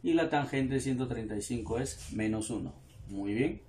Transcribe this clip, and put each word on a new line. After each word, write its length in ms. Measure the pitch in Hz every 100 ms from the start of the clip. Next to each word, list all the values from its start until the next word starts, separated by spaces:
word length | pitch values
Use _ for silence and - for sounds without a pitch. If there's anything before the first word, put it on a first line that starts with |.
Y 120 | 165
la 160 | 165 160
tangente 440 | 147 135 135 131
de 60 | 135
ciento 260 | 135 127 127
treinta 280 | 117 110 104
y 60 |
cinco 360 | - 120 104 113
es 340 | 135 - -
menos 360 | - 110 110 107
uno. 260 | 107 - - - - -
Muy 260 | 98 101
bien. 260 | 107 147 -